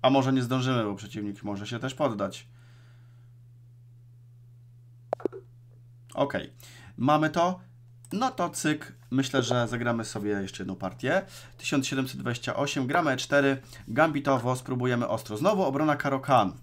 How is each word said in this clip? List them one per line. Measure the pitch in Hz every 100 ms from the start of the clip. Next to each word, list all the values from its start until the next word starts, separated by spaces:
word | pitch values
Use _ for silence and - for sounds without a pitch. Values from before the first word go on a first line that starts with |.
A | 131
może | 139 131
nie | 131
zdążymy, | 120 131 127 123
bo | 107
przeciwnik | 98 104 107 104 98
może | 104 101 104
się | 117
też | 131
poddać. | 131 143 104 98 - - - - - - - - - - - - - - - - - - - - - - - - - - - - - - - - - - - - - -
Okej. | - 139 92 - - - - - -
Mamy | 131 151 156
to. | 160 175 185 - - - - -
No | 190 254
to | 247 175
cyk. | - 151 147 - - -
Myślę, | 127 135 135
że | 120 123 113
zagramy | 120 120 117
sobie | 113 107 104
jeszcze | 101 95 -
jedną | 92
partię. | 92 92 - 127 180 190 - - -
Tysiąc | - 143 131
siedemset | 135 127 131
dwadzieścia | 127 117 -
osiem. | - 139 147 127
Gramy | 170 156
E | 131
cztery. | - 143 139 131 - - -
Gambitowo | 117 160 147 139 131 120
spróbujemy | 127 - 127 123 120 120
ostro. | 117 - 107
Znowu | 175 196
obrona | 160 139 156
Caro-Kann. | 143 147 131 131 127 95 -